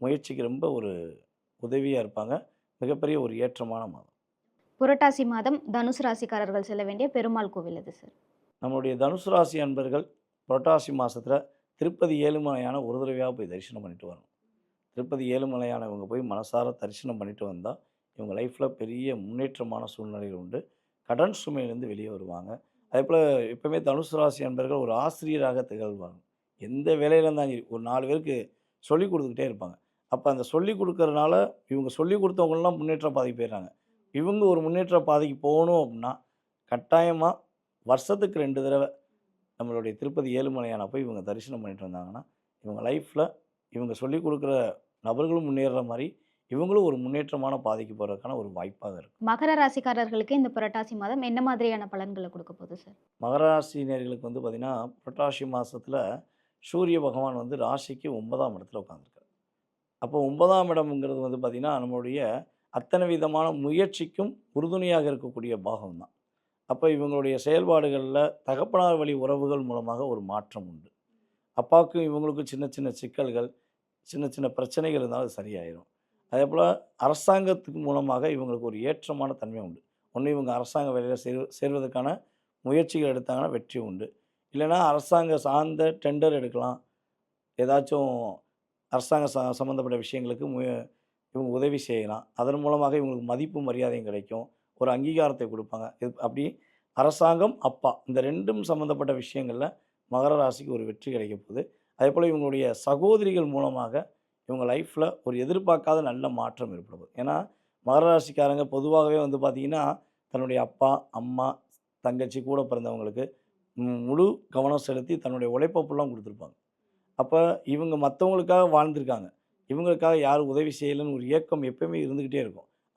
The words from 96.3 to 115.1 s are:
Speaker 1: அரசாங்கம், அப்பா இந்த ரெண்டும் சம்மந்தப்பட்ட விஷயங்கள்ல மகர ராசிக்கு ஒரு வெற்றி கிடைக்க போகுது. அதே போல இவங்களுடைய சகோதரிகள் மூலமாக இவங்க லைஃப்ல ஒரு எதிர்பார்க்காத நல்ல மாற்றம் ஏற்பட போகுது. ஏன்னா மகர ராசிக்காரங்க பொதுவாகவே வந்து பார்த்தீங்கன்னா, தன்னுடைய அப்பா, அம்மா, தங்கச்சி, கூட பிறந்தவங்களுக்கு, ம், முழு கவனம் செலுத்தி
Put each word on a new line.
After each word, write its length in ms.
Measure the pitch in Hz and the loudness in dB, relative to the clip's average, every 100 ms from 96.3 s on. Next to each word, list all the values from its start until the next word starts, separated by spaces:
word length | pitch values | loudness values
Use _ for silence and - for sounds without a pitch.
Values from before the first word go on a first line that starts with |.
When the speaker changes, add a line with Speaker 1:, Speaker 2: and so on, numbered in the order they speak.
| 127 151 - _ _ _ - | -2 -6 -6 _ _ _ 2
Speaker 1:
அரசாங்கம், 580 | 143 151 165 165 208 - | 2 6 4 6 2 2
அப்பா 300 | 131 - 131 - - | -2 0 -2 -2 -2
இந்த 140 | 127 | 0
ரெண்டும் 420 | 131 165 196 214 | 0 -2 -2 -2
சம்மந்தப்பட்ட 500 | 170 151 151 143 143 | -2 -2 0 -2 -2
விஷயங்கள்ல 540 | 127 123 139 127 117 151 - _ _ - | -4 -4 -8 -6 -4 -6 -6 _ _ -4
மகர 220 | 123 143 151 | 2 4 4
ராசிக்கு 360 | 131 123 143 | 2 0 -6
ஒரு 120 | 120 | -6
வெற்றி 240 | 110 107 139 | -6 -8 -6
கிடைக்க 220 | 120 107 101 | -4 -4 -8
போகுது. 260 | - 117 - _ _ - | -8 -8 -8 _ _ 2
அதே 120 | 139 | 4
போல 160 | 143 170 | 6 4
இவங்களுடைய 400 | 156 139 135 127 113 | 2 0 0 -2 -2
சகோதரிகள் 680 | - 143 190 214 196 180 147 | 0 2 6 6 4 2 0
மூலமாக 460 | 139 135 131 117 135 - _ _ _ - | 0 -2 -2 -4 -4 -6 _ _ _ -8
இவங்க 160 | 131 | -2
லைஃப்ல 400 | 123 135 165 - 160 - | 0 0 -2 0 0 -2
ஒரு 140 | 127 123 | -4 -2
எதிர்பார்க்காத 600 | 135 180 190 160 156 156 | 0 0 2 2 4 2
நல்ல 260 | 143 123 135 | 2 -2 -4
மாற்றம் 440 | 120 117 117 117 | -4 -6 -6 -10
ஏற்பட 220 | 87 101 87 | -10 -14 -20
போகுது. 140 | - - | -16 -6
ஏன்னா 180 | 131 151 202 _ _ _ 123 | -2 -2 -4 _ _ _ 2
மகர 180 | 143 | 6
ராசிக்காரங்க 600 | 165 165 143 143 143 143 | 8 6 4 2 2 2
பொதுவாகவே 540 | 139 135 147 156 151 151 | 0 -2 4 4 6 4
வந்து 200 | 143 139 | 2 0
பார்த்தீங்கன்னா, 440 | 135 131 139 156 143 - _ _ _ | 0 0 -4 -2 -2 -4 _ _ _
தன்னுடைய 240 | 127 127 127 | -6 -2 0
அப்பா, 300 | 117 - 135 139 - | 0 2 4 2 -2
அம்மா, 360 | 120 123 127 131 - _ _ _ _ | -10 -6 -2 -2 -4 _ _ _ _
தங்கச்சி, 380 | 127 123 127 131 | -4 -2 -4 -4
கூட 180 | 127 139 | -2 -2
பிறந்தவங்களுக்கு, 600 | 117 120 117 113 107 107 135 _ _ _ _ - | 0 -2 -4 -6 -8 -6 -8 _ _ _ _ -6
ம், 240 | 123 120 | -4 -4
முழு 260 | 120 147 196 - _ | 0 4 4 4 _
கவனம் 280 | 131 139 147 | 0 2 0
செலுத்தி 360 | - 127 127 | -2 -4 -2